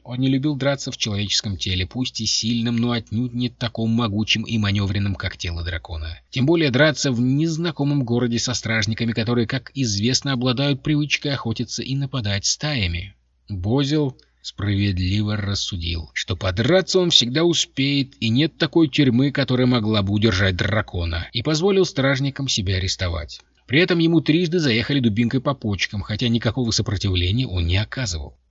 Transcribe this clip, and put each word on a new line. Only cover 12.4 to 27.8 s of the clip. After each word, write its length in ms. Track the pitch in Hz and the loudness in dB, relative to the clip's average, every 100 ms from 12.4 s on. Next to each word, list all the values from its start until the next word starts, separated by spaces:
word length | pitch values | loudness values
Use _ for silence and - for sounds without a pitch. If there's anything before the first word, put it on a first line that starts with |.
стаями. 680 | - - 151 139 92 85 98 - _ _ - | -2 -2 -2 -2 -2 -4 -8 -16 _ _ -10
Бозил 680 | 98 95 131 139 151 143 - _ _ | -6 0 0 2 0 0 -4 _ _
справедливо 960 | - - 101 98 101 92 90 101 104 104 | -16 -6 -2 2 2 0 0 0 0 -2
рассудил, 720 | 101 98 - 90 85 85 78 | -2 -4 -4 -6 -4 -6 -6
что 240 | - - 95 | -8 -6 -4
подраться 640 | 95 90 113 185 185 185 | -2 0 4 4 4 2
он 80 | 175 | 4
всегда 360 | - 120 139 | 4 4 2
успеет, 720 | 175 156 - - 135 143 131 - | 2 2 -2 -2 0 0 -2 -4
и 80 | 113 | 0
нет 300 | 120 160 - | 2 2 0
такой 300 | 160 170 156 | 0 2 2
тюрьмы, 440 | - 135 117 139 | 4 4 4 2
которая 340 | 131 131 123 127 | 0 0 2 2
могла 360 | 123 107 110 | 2 2 0
бы 100 | 98 | 2
удержать 440 | 104 110 95 98 87 | 2 2 4 2 0
дракона, 720 | 95 107 - 90 85 85 82 | 0 -2 -2 -4 -4 -4 -6
и 100 | 120 | -4
позволил 440 | 127 156 196 190 180 | -2 0 2 4 2
стражникам 640 | - 131 135 139 135 135 | 2 0 0 -2 -4 -4
себя 280 | - 95 92 | -2 0 0
арестовать. 640 | 92 - 92 82 76 - _ _ - | -2 -2 -4 -4 -8 -14 _ _ -2
При 120 | 139 | 2
этом 180 | 185 170 | 4 4
ему 240 | 165 170 | 4 4
трижды 380 | 143 160 175 175 | 4 2 2 2
заехали 380 | 147 113 113 143 | 2 2 2 2
дубинкой 440 | 117 104 117 131 | 2 2 2 0
по 100 | - | -2
почкам, 480 | 135 110 98 - 104 | -2 -2 -2 -2 -4
хотя 280 | - 104 120 | -4 -2 0
никакого 420 | 117 113 131 117 | 0 0 0 0
сопротивления 760 | - 110 98 101 92 90 113 131 | 0 0 -2 0 0 0 0 -2
он 200 | 92 85 | -2 0
не 100 | |
оказывал. 600 | 92 | 0